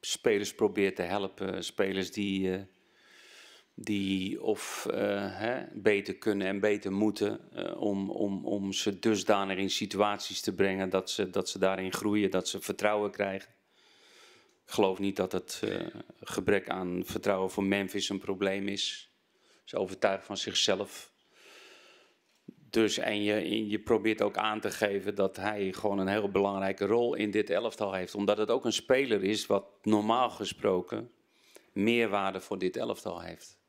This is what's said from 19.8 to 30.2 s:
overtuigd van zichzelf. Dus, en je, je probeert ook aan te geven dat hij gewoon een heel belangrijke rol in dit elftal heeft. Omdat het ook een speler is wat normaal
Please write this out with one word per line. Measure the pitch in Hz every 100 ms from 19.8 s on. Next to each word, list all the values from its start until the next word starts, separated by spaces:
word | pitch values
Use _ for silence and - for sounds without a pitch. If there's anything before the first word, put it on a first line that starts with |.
overtuigd | 95 92 104 98 -
van | 98
zichzelf. | - 95 - 95 101 - - _ _ _ - - - - - - _ _ _ _ - - -
Dus, | 113 110 -
en | - 104
je, | 104 107 87 107 107
je | 104
probeert | - 117 107 107
ook | 104 98
aan | 107 107
te | 101
geven | - 104 101 95
dat | 101 95 -
hij | 98 107 95
gewoon | 90 107 101
een | 95
heel | 104 101
belangrijke | 98 101 98 95 98 101
rol | 117 120
in | - 107
dit | 101 104
elftal | 85 117 - 101
heeft. | 95 92
Omdat | 104 101 104
het | 107
ook | 120
een | 127
speler | - - 131 139 107
is | 95 107 -
wat | 101 - _
normaal | - 107 107 117